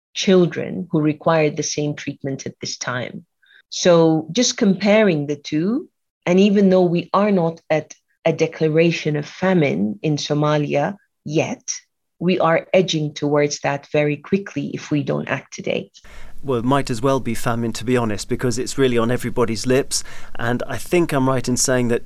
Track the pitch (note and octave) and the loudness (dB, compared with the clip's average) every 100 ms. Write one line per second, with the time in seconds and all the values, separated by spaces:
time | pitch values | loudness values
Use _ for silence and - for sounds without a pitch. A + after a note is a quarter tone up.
0 | _ - - F#3 F3 - - F#3 F3 D#3+ | _ -4 4 4 4 0 -6 -8 -2 0
1 | D3+ D3+ E3+ D#3+ D3+ D3+ D3 - D3 C#3+ | 0 0 0 2 2 -2 -6 -4 -4 -4
2 | - C#3 C#3 C3+ - - D3 - - B2 | -8 -8 -8 -8 -10 -12 -12 -8 -6 -6
3 | - - - _ _ _ _ - F#3 E3+ | -8 -12 -18 _ _ _ _ 0 4 6
4 | E3 D#3+ D#3 E3+ B3 - G#3 F#3 G3+ G#3+ | 6 2 0 -2 -2 2 0 2 4 4
5 | G#3 D#3 C#3+ D3 - D3+ F3+ C4 F#4+ _ | 4 2 -2 -6 -4 -2 -2 -2 -6 _
6 | _ _ E3 F3+ G#3 G3+ G3 F#3 F3 E3+ | _ _ 2 4 6 6 4 6 4 2
7 | - F#3+ G#3 F#3+ E3 E3 _ D#3 - - | 0 0 2 2 0 -4 _ -2 -2 -20
8 | _ _ E3 D3+ D#3+ - D#3+ D#3 E3+ E3 | _ _ -2 0 -2 0 0 4 2 2
9 | D#3 D3 D3 - F#3 F#3 C#3+ D3 G#3 G#3 | -2 -4 -6 -2 2 4 2 0 -2 -2
10 | D#3+ D3 - D3 D3+ D3+ C#3+ C#3+ D#3 G3+ | -2 -2 -2 0 2 2 0 -2 -2 -6
11 | _ _ - D#3 B2+ B3+ - - _ _ | _ _ -4 -2 -2 -6 -10 -12 _ _
12 | _ _ F3 - D#3+ E3 - F#3+ E3+ D#3+ | _ _ 0 2 2 0 2 2 2 -2
13 | D3+ - D3 D3 D3 D3 C#3+ C#3+ - D3+ | -4 -4 0 2 0 -2 -4 -6 -4 -2
14 | D3 D3 - G3 G3+ C#3+ C#3+ D3+ - D3 | 0 -4 -2 -4 -2 -8 -8 -10 -4 -2
15 | C#3 D3 D3 C3 - - - - - - | -2 -4 -4 -8 -8 -12 -6 -6 -6 -18
16 | - - - - C3+ B2 A#2+ C#3 C3 A#2 | -20 -14 -10 -8 -2 -2 2 0 0 -2
17 | C3+ C3+ A2+ A2 B2+ A#2 A#2 - A2 B2 | 0 0 0 -2 -2 -2 -2 -4 -2 0
18 | A#2 G2+ - A#2+ B2+ A2+ A2 - C3 A#2 | 0 -4 -4 -2 -2 -2 -4 0 2 2
19 | A2+ B2 A#2+ B2 A2+ A2 B2 B2+ C#3 - | 0 0 -2 -2 0 -2 0 0 0 -6
20 | - - - - A#2 A#2+ - B2 - F3+ | -6 -8 -4 -2 -2 -2 -4 -6 0 0
21 | E3 C#3+ C3 C3 A#2 B2 - B2+ A#2+ A#2+ | 2 2 2 0 0 0 0 0 0 -2